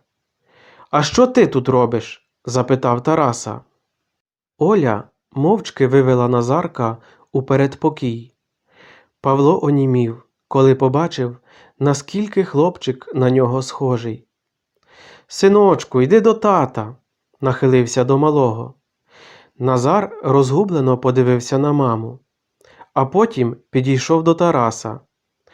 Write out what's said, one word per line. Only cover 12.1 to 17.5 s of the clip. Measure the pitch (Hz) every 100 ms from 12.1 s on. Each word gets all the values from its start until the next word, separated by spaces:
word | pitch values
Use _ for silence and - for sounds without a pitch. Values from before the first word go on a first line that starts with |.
| 196 208 196
хлопчик | 180 139 170 - - 127 - 139
на | 127
нього | 131 123 131
схожий. | 131 - 135 123 117 104 _ _ _ _ _ _ _ _ - - _
"Синочку, | - 196 202 202 156 - 131
йди | 131 220
до | 214
тата", | 220 214 185 131 - 107 127 _ _ _ -
нахилився | 135